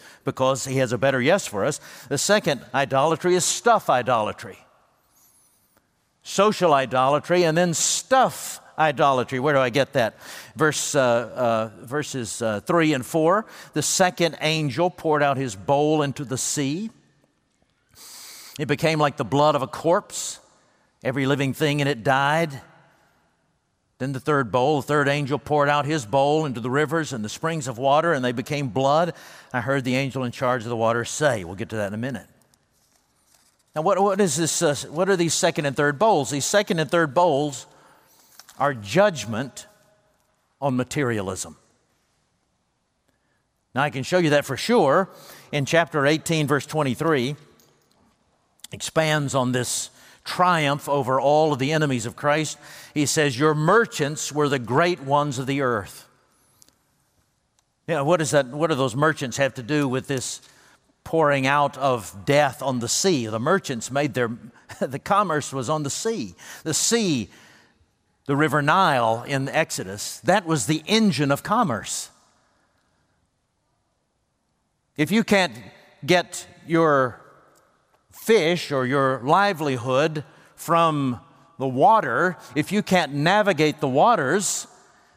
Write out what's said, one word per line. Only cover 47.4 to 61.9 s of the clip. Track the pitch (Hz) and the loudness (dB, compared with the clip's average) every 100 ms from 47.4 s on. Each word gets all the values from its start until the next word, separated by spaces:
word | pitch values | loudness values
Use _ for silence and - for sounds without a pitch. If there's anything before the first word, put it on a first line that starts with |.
| - _ _ _ _ _ _ _ _ _ _ _ - | -14 _ _ _ _ _ _ _ _ _ _ _ -20
Expands | - - 160 156 151 139 | -14 -6 -2 0 0 0
on | 135 123 | 0 0
this | 127 120 - - - - - | -2 -2 -6 -8 -14 -20 -18
triumph | - - 180 170 147 147 - | -6 0 2 4 2 -2 0
over | 143 123 131 | 0 2 2
all | 131 151 156 | 4 4 4
of | 135 | 2
the | 135 | 0
enemies | 156 151 127 110 | 0 0 -2 -4
of | 87 | -4
Christ. | 147 151 151 - - - - | 0 0 -2 -8 -16 -20 -8
He | 147 143 | -2 0
says, | - 147 117 | 2 0 2
"Your | 156 151 | 0 2
merchants | 156 214 226 - 143 156 - | 4 4 2 -2 -4 -4 -6
were | 143 147 | -2 0
the | 135 | 0
great | 110 131 175 175 | 0 2 2 0
ones | 135 143 147 123 | 0 0 0 -2
of | 135 | -4
the | 139 | -2
earth." | 131 113 95 - - _ _ _ _ _ _ _ _ _ _ _ _ _ _ _ _ _ - | -2 -2 -6 -14 -20 _ _ _ _ _ _ _ _ _ _ _ _ _ _ _ _ _ -6
Yeah, | 160 | -2
what | 139 175 | 2 2
is | 143 | 2
that, | 143 127 | 2 0
what | 147 160 | 0 0
do | 139 | 0
those | 131 117 | 0 2
merchants | 156 151 135 123 | 0 0 -4 -2
have | 139 - | -2 -2
to | |
do | 113 151 139 | -4 -2 0
with | 127 - | -2 -4
this | 135 - - - _ _ _ _ _ | -6 -6 -10 -16 _ _ _ _ _
pouring | - 165 147 139 131 | -4 2 2 2 2
out | 143 143 127 | 2 0 0
of | 135 | -2